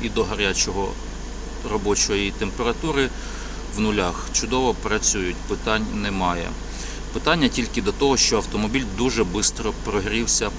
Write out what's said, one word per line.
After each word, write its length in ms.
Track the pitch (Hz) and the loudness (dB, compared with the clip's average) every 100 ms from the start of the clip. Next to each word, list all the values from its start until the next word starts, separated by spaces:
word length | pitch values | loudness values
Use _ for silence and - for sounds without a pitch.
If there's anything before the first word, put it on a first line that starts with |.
і 80 | 117 | -2
до 140 | 104 | 0
гарячого 680 | 101 104 101 92 - 95 95 - - - - - - - - | 0 2 2 2 0 0 -2 -4 -8 -10 -10 -8 -8 -8 -4
робочої 600 | 107 101 101 - 101 98 | -2 2 2 2 2 0
температури 800 | - 101 - 117 117 160 139 131 - - - - - - 107 | 0 -4 0 -2 0 0 2 0 -2 -8 -8 -8 -8 -8 0
в 40 | |
нулях. 460 | 107 104 90 - - | 2 2 2 0 -2
Чудово 400 | - 113 127 127 | -2 0 2 2
працюють, 640 | 107 110 107 - 104 90 85 | 0 0 0 2 0 0 -2
питань 500 | - 101 - 110 107 | -4 -2 0 0 0
немає. 540 | 104 104 98 90 87 85 82 - - - - - | -2 -2 0 2 0 -2 -6 -8 -8 -8 -8 -6
Питання 340 | - - 165 127 | -2 2 4 4
тільки 340 | - 113 - | 2 0 0
до 100 | 101 | 0
того, 260 | 98 139 127 | 2 4 6
що 200 | - 110 | 4 2
автомобіль 460 | - 107 107 131 113 95 | 2 0 0 0 -2 0
дуже 260 | 123 117 | 2 2
швидко 500 | 92 101 104 - 110 - | 2 2 0 0 -4 -2
прогрівся, 680 | - 101 98 110 113 - 107 | -2 0 0 0 2 2 0